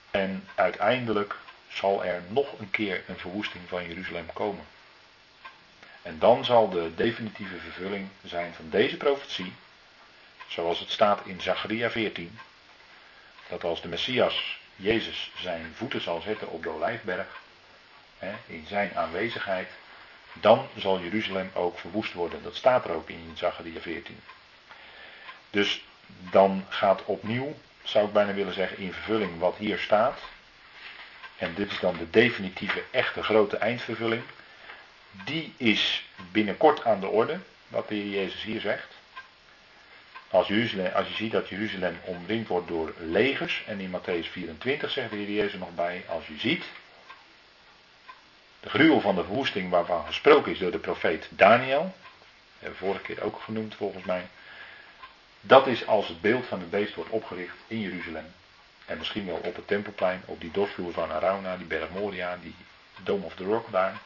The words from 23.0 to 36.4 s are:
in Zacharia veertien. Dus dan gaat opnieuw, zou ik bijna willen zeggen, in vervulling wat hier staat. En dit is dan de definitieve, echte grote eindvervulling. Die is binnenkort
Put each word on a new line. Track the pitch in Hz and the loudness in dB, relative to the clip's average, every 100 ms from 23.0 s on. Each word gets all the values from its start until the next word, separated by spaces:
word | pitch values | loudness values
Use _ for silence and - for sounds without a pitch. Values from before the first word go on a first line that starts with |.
| - | -6
in | 82 82 | -12 -14
Zacharia | 80 87 - 85 80 | -4 -2 -2 -10 -10
veertien. | 85 82 - - - - - - - - - - - - - - - | -8 -8 -10 -16 -20 -20 -20 -20 -20 -20 -20 -18 -18 -18 -18 -20 -2
Dus | 101 101 - - - - - - | 2 2 0 -8 -20 -20 -18 4
dan | 98 98 95 - | 8 8 6 -4
gaat | - 101 95 | 2 4 4
opnieuw, | - 95 104 120 143 151 - - | 2 -4 -2 -4 -4 -8 -16 -16
zou | - 110 104 | 0 2 4
ik | |
bijna | 104 101 | 4 4
willen | 98 95 | 2 -2
zeggen, | 92 90 - | 0 -2 -2
in | 92 | -8
vervulling | 82 101 110 95 82 | -6 -2 0 0 0
wat | 90 - | 0 0
hier | 101 92 | -2 -2
staat. | - 107 127 - - - - - - - - - - - - - | 4 4 4 0 -10 -18 -20 -20 -20 -20 -18 -16 -18 -18 -18 -6
En | 85 | -6
dit | 85 101 | -4 -4
is | - | -2
dan | 92 87 | -2 -2
de | 82 | 4
definitieve, | 110 120 107 92 - 98 90 - | 6 6 4 -6 -6 -4 -4 -2
echte | 127 - - | -2 0 -2
grote | - 110 101 - | 4 6 6 2
eindvervulling. | 107 120 - 110 113 117 - - - - - - - - - | 0 -2 -4 -2 -2 -2 -4 -16 -20 -20 -20 -20 -20 -20 -20
Die | 98 101 160 139 - | -14 -6 -6 -6 0
is | 117 95 - - - - 92 | 4 4 2 -2 -6 -16 -2
binnenkort | 107 | 2